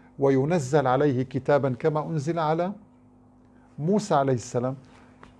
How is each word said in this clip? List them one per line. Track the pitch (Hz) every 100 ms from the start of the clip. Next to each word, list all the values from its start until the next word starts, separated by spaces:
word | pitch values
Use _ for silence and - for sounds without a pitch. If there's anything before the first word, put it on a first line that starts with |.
| - -
وينزل | 139 135 143 180 127 151 131
عليه | 131 147 123
كتابا | 131 135 127 143 131
كما | 123 160 151 151
أنزل | 160 139 170
على | 151 165 180 208 - - - _ _ _ - - - -
موسى | 156 208 208
عليه | 151 135
السلام. | 127 - 123 123 135 - - - - - -